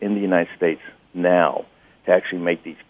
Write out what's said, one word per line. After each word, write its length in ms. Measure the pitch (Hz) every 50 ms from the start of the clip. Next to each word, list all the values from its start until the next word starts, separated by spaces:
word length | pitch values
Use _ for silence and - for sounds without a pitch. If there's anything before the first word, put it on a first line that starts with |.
in 140 | 107 101 104
the 60 | 101
United 280 | 101 98 92 87 85 - - -
States 240 | 90 82 78 - - - - _ _ _ -
now 520 | 90 87 90 90 90 85 73 - - - - _ _ _ _ _ _ _ 92
to 40 |
actually 300 | 90 92 - - 92 90
make 220 | 87 87 85 80 -
these 180 | 85 78 - - _